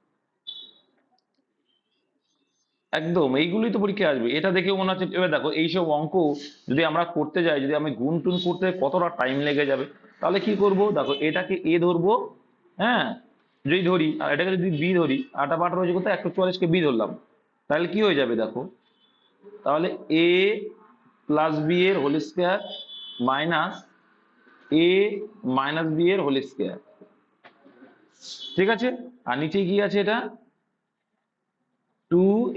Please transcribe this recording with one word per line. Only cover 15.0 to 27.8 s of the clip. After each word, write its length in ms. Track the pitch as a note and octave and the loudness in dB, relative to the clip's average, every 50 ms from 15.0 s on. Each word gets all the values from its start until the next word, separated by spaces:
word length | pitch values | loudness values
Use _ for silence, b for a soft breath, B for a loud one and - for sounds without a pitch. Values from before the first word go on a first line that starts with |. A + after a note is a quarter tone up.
| E3 C#3+ C3 C3+ C3 - - - | 2 2 0 -2 -4 -8 -4 -4
আটা 140 | C#3+ D3 E3 D#3+ | -2 -2 0 0
পাটা 160 | E3+ F3 E3+ | 0 -2 0
রয়েছে 200 | F3+ F#3 F3 F3 F#3+ | 0 -2 0 0 -2
কোথায়? 160 | F#3 A3 F#3+ | 0 -2 -4
একশো 140 | F3 - F3+ - | -2 -4 -6 -2
চুয়াল্লিশ 220 | G3 F#3 F#3 F#3 F#3 | 0 0 0 0 0
কে 60 | F#3 E3 E3 | 0 2 2
বি 60 | F#3 E3 D3 | 2 2 2
ধরলাম, 240 | B2+ A2+ G#2+ F#2 - - - _ _ _ _ _ _ _ _ _ | 2 0 -2 -4 -6 -10 -16 _ _ _ _ _ _ _ _ _
তাহলে 200 | C#3 D#3 F3 F3 - | -2 -2 -2 -2 -2
কি 60 | G#3 G#3+ | 0 2
হয়ে 140 | G3+ E3+ C#3 | 2 2 2
যাবে? 140 | C3+ A#2 A#2 A2 | 2 0 0 -2
দেখো, 200 | A2 G#2+ A2 A#2+ C3 F#3+ - _ _ _ _ _ _ _ _ _ _ _ _ _ _ - - - - | -2 -4 -4 -8 -10 -10 -14 _ _ _ _ _ _ _ _ _ _ _ _ _ _ -20 -20 -8 -2
তাহলে 240 | - C#3 D#3 E3+ F#3 - - - - D#3 D#3+ E3+ | -2 0 0 0 -2 -4 -8 -4 0 2 4 4
a 40 | E3+ F3 F3+ F#3+ G3+ A3 G#3+ G3+ - - - - - - _ _ _ _ _ _ - | 4 4 4 4 2 0 -2 -6 -10 -14 -16 -20 -20 -20 _ _ _ _ _ _ -2
plus 280 | D3 D3+ D#3 D#3+ D#3 D3+ D3+ D#3 | 0 2 2 2 0 0 0 0
b 20 | F3 F3+ F3+ F#3+ | 2 2 4 2
এর 60 | G3 F3 C3+ | 2 2 0
হোল 120 | C#3+ C#3+ D#3 D3 - | 0 0 -2 -4 -4
স্কয়ার 320 | - F3+ F3 F3 F#3+ G#3 - - - - - - - - - - - - A#2+ B2+ | -4 -2 0 0 0 -2 -4 -8 -14 -16 -16 -18 -18 -18 -18 -18 -8 -4 -2 -2
মাইনাস 440 | C3 C#3 D3+ E3 E3+ D3+ E3 F#3 - - - _ _ _ _ _ _ _ _ _ _ _ _ _ _ _ _ - C#3+ D#3 E3+ | 0 0 0 0 0 0 0 -2 -4 -10 -16 _ _ _ _ _ _ _ _ _ _ _ _ _ _ _ _ 0 2 4 4
a 20 | F3 F#3 F#3+ G3+ G#3 G#3 G3 - - - - - B2+ B2+ C3+ | 4 4 4 2 0 -2 -6 -10 -12 -16 -8 -6 -2 0 0
minus 320 | C3+ C#3+ D3+ D#3+ E3 D#3+ D#3 D#3 | 0 0 -2 -2 -2 -2 0 2
b 20 | E3+ F3 F#3+ | 2 2 2
এর 60 | G3 D#3+ | 2 2
হোল 100 | C#3+ C3+ C3+ C3+ - | 0 0 0 -2 -4
স্কয়ার, 280 | - - - F#2 - - - _ - _ - _ _ _ _ _ _ _ _ - _ _ _ - - - | -6 -6 -6 -6 -6 -10 -16 _ -20 _ -20 _ _ _ _ _ _ _ _ -20 _ _ _ -20 -20 -20